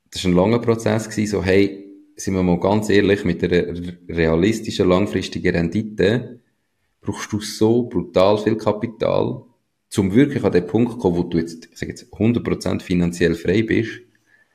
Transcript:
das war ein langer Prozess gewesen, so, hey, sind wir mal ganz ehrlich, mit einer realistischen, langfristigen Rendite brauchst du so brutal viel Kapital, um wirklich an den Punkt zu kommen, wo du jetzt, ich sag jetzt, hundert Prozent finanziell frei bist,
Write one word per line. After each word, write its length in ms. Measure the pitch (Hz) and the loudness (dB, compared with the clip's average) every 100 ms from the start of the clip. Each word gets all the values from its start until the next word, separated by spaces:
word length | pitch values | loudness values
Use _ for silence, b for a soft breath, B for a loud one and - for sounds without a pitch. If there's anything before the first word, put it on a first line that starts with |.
| _ | _
das 140 | - | -4
war 60 | 92 | 2
ein 60 | 87 | 4
langer 220 | 98 117 | 4 2
Prozess 500 | 120 113 110 107 - | 2 0 0 -2 -2
gewesen, 220 | - 104 | -4 -2
so, 140 | 101 | 0
hey, 400 | 90 95 101 - - - _ - | 4 4 4 0 -16 -20 _ -10
sind 180 | - | -4
wir 80 | 95 | 0
mal 180 | 90 87 | 2 2
ganz 280 | 92 104 107 | 2 2 4
ehrlich, 340 | 98 95 98 | 4 4 2
mit 180 | - 85 | 0 -2
einer 540 | 90 87 76 85 87 - - | 0 0 0 -6 -10 -14 -8
realistischen, 800 | 85 80 82 95 - - 107 92 | 0 2 4 2 0 -4 -2 2
langfristigen 680 | 90 104 95 92 87 90 | 2 2 -2 -6 -4 -2
Rendite 840 | 85 85 98 - - 92 120 - - _ _ _ _ _ _ | 0 0 -2 -4 0 0 0 -4 -14 _ _ _ _ _ _
brauchst 320 | - - - | -10 -10 -8
du 80 | 104 | -8
so 440 | - - 110 120 | -8 0 2 2
brutal 540 | 120 92 87 92 95 107 | 0 -4 -2 2 2 2
viel 180 | 110 110 | 0 -2
Kapital, 840 | 107 104 113 - 50 50 53 131 - _ _ _ _ - | -2 -2 -6 -4 -2 0 -2 -6 -12 _ _ _ _ -2
um 180 | 95 | 2
wirklich 300 | 104 147 117 | 4 2 2
an 80 | 98 | 0
den 140 | 90 87 | 0 0
Punkt 260 | 113 120 | 0 0
zu 60 | - | 0
kommen, 180 | 95 85 | 0 0
wo 60 | |
du 160 | 87 82 | 0 -2
jetzt, 300 | 80 - - | -4 -8 -20
ich 80 | - | -12
sag 100 | 85 | -12
jetzt, 220 | - - | -12 -14
hundert 320 | - 110 120 | -2 0 0
Prozent 380 | - 85 95 95 | -2 -4 -4 -6
finanziell 520 | - 90 87 87 85 | -2 0 0 0 0
frei 280 | 82 - 101 | 0 0 0
bist, 380 | - 92 110 - - b b b b | 2 0 -2 -6 -18 b b b b